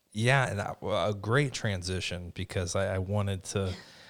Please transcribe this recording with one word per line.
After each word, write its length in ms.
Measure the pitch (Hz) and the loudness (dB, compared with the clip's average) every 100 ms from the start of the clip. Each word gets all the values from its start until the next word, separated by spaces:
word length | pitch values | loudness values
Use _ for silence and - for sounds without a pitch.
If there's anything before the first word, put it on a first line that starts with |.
| _ | _
Yeah, 360 | 107 117 135 127 | 0 4 4 4
and 120 | 101 | 0
that, 220 | - - | -4 -4
well, 280 | 95 101 95 | -2 2 2
a 40 | |
great 400 | 101 104 131 139 | 0 2 2 2
transition 760 | - 110 92 87 92 - 87 87 - | 0 -2 -2 -2 -2 -2 -6 -6 -6
because 400 | 87 101 87 98 | -4 -2 -2 0
I, 200 | 95 95 | 0 0
I 20 | |
wanted 440 | 92 104 101 95 - | 0 0 0 -2 -4
to, 280 | 101 92 98 - - | -2 -2 -4 -12 -20